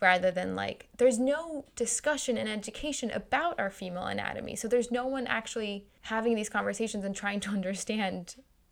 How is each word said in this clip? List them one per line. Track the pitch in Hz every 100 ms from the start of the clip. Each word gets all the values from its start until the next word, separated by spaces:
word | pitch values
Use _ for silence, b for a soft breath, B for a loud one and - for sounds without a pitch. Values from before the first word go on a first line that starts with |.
rather | 185 185 185
than, | 175 185 190
like, | 202 - - -
there's | 247 226
no | 254 294 330 302 - -
discussion | 233 - 302 285 - 220
and | 220
education | 214 202 - 302 277 233
about | - - 262 339 -
our | 196
female | - 185 180 110
anatomy. | 101 98 - - -
So | 226
there's | 247 240
no | 247 254
one | 269 240
actually | 220 226 233 214 202 202 b
having | - 220 233 226
these | 208
conversations | 208 202 202 226 208 196
and | 196
trying | 202 202
to | 202
understand | 202 185 196 - 214 190 185 175 - - _ _